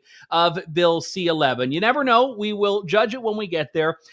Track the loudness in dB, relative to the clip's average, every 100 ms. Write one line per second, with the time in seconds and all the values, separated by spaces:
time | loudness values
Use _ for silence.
0 | _ -20 -4 0 0 0 -4 0 2 2
1 | -4 -4 -2 2 0 0 -2 0 0 2
2 | 4 4 2 -2 -4 0 0 0 0 0
3 | 0 -2 -4 -4 -4 -4 -4 -2 -2 -4
4 | _